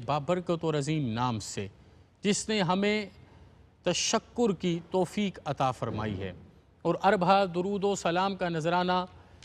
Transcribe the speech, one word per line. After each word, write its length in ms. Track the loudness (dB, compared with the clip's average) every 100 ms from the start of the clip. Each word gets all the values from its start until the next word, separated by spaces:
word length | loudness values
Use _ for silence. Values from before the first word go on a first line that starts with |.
| 0
बाबरकत 580 | -2 0 -2 0 -2
और 100 | 0
अज़ीम 340 | 0 0 0 0
नाम 280 | 0 0 -2
से, 320 | -6 -8 -10 -10 -20 -20 -20 _
जिसने 360 | -2 -2 0 0
हमें 500 | 0 2 2 0 -4 -12 -20 -20 -20 -20 -20 _ -2
तशक्कुर 640 | -2 0 0 -2 0 0
की 200 | 2 0 -2 -2
तौफीक 460 | 0 0 0 -2 -4 -6
अता 240 | -2 0
फरमाई 420 | -2 -4 -4 -4
है, 200 | -4 -8 -12 -18 -20 _ _
और 160 | -2 2
अरबा 420 | 4 4 6 4 4
दुरूद 380 | 0 -2 0
व 100 | 0 0
सलाम 380 | 0 0 0 -2
का 120 | -4
नजराना 500 | -2 0 2 2 0 -2 -8 -20 -20